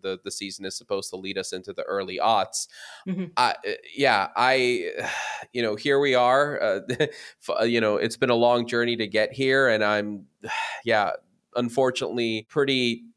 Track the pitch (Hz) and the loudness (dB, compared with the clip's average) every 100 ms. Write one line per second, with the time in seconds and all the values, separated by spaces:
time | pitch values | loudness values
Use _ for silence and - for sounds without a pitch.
0 | 95 95 101 - 101 92 95 - - 101 | -8 -8 -8 -10 -10 -10 -10 -10 -6 -6
1 | - 92 95 95 92 92 92 95 - 98 | -6 -8 -8 -6 -6 -8 -8 -8 -4 -4
2 | 95 92 107 110 92 - - - - - | -4 -2 2 2 0 -4 -10 -12 -20 -14
3 | - 180 175 - 123 - 98 98 - 92 | -8 -6 -4 0 0 0 -6 -8 -8 0
4 | 135 107 98 - 123 131 123 120 85 - | 2 4 2 2 2 4 2 0 -2 -6
5 | - - - - - 120 117 107 147 139 | -6 -6 -8 -10 -10 -4 -2 -2 2 2
6 | 143 123 123 131 147 147 107 98 - 123 | 4 4 4 4 2 0 0 0 -2 0
7 | 147 - - - - - 117 117 110 104 | -2 -2 -18 -12 -4 0 2 2 2 2
8 | 113 - 127 117 120 120 117 120 120 117 | 0 0 2 4 4 4 2 0 0 -2
9 | 107 104 107 117 135 135 131 110 104 104 | -2 0 0 0 2 4 4 4 2 2
10 | 104 101 - _ 107 - - - 117 110 | 0 -6 -12 _ -10 -8 -8 -6 2 2
11 | 98 - _ _ _ - 120 120 131 127 | 2 -2 _ _ _ -4 -2 2 0 0
12 | 92 120 117 110 107 156 139 131 120 117 | -4 -2 -2 -2 -4 -2 2 2 2 -2
13 | - | -6